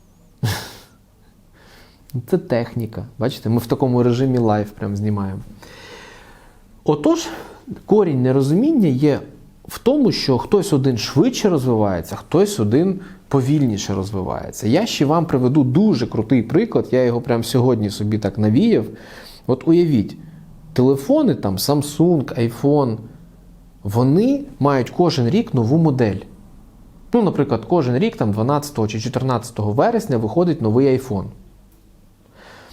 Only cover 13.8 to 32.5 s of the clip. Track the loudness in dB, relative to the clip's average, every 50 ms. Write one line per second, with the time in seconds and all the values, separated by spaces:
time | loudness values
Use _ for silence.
13.8 | -4 -4 -4 -4 -4 -4 -6 -6 -6 -6 -6 -8 -10 -12 -10 -6 -2 0 2 2
14.8 | 0 -2 -2 -2 0 0 2 0 0 0 0 0 2 2 2 2 2 2 2 2
15.8 | 4 2 2 0 -2 -2 -4 -4 0 2 2 2 2 2 0 0 0 0 -2 -2
16.8 | -2 0 0 0 2 0 0 -2 -2 -2 -2 -2 -2 0 0 2 2 2 2 0
17.8 | 0 -4 -4 -4 -4 -2 -2 -2 -2 -4 -2 0 0 2 4 4 4 4 4 2
18.8 | 0 -2 -8 -16 -20 -20 -20 -20 -20 -20 -20 -8 -4 -4 -4 0 2 2 4 4
19.8 | 4 4 2 2 0 -2 -6 -14 -20 -20 -20 -20 -20 -20 -20 -20 -20 -4 0 2
20.8 | 2 4 2 2 2 2 2 4 4 2 0 0 -2 -4 -4 -2 -2 0 0 0
21.8 | -2 -2 0 2 2 4 2 2 0 -2 -2 -2 -2 -2 -2 -2 0 2 2 2
22.8 | 2 0 -4 -6 -10 -16 -20 -20 -20 -20 -20 -20 -20 -20 -20 -20 -20 -20 -20 -12
23.8 | -8 -4 0 2 2 4 4 4 2 2 0 -2 -4 -10 -4 -2 0 2 2 0
24.8 | 0 -2 0 0 2 2 2 0 0 2 2 0 0 0 0 0 2 2 2 4
25.8 | 4 2 2 2 0 0 0 -4 -8 -14 -20 -20 -20 -20 -20 -20 -20 -20 -20 -20
26.8 | -20 -20 -20 -20 -6 -2 0 2 2 2 2 0 0 0 -2 -2 0 0 0 0
27.8 | 2 2 0 0 0 -2 -2 -2 -2 -2 0 0 0 0 0 -2 -4 -4 -4 -4
28.8 | -4 -2 -4 -6 -6 -4 -4 -4 -2 -2 -2 -4 -6 -8 -6 -4 -4 -2 0 0
29.8 | 2 2 0 -2 -2 -2 -2 -2 -2 -2 0 0 0 0 0 0 0 0 2 2
30.8 | 4 2 2 0 -2 -4 -6 -6 -8 -10 -14 -20 -20 -20 -20 -20 -20 _ _ _
31.8 | _ _ _ _ -20 -20 _ _ _ _ _ -20 -20 -20